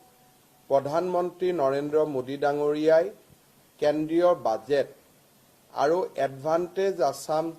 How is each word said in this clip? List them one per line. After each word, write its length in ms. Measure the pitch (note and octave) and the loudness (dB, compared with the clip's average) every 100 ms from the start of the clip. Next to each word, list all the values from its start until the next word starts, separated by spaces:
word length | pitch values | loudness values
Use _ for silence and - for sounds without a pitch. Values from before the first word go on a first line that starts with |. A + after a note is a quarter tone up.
| _ _ _ _ _ _ - | _ _ _ _ _ _ 0
প্ৰধানমন্ত্ৰী 840 | C#3 C3+ D#3+ F3+ F3 F3+ E3 F3+ | 0 0 -2 0 -2 -2 -2 -2
নৰেন্দ্ৰ 540 | F3 C3+ C#3 D3 D3+ D3+ | 0 0 0 0 0 0
মোদী 320 | C3 B2 C#3 | -2 -6 -2
ডাঙৰীয়াই 680 | C#3+ D3 D3 D3+ D#3 D#3+ F#3+ - _ _ _ _ _ _ | 0 0 0 0 4 4 2 -4 _ _ _ _ _ _
কেন্দ্ৰীয় 560 | D3 D3+ D#3 E3 F3 E3+ | 0 0 0 2 4 2
বাজেট 520 | A2+ A2 - C#3+ - - _ _ _ _ _ _ _ | 0 -4 0 -2 -2 -8 _ _ _ _ _ _ _
আৰু 360 | - C#3+ F3 F3 - | -2 0 0 -2 -4
এডভান্টেজ 840 | C3+ C3+ D3+ E3 F3 F#3+ G3 F3+ | -4 -4 -2 -2 -2 -2 -2 0
আছাম 500 | C#3+ C3 - D#3 E3 | -2 -2 -4 -4 -4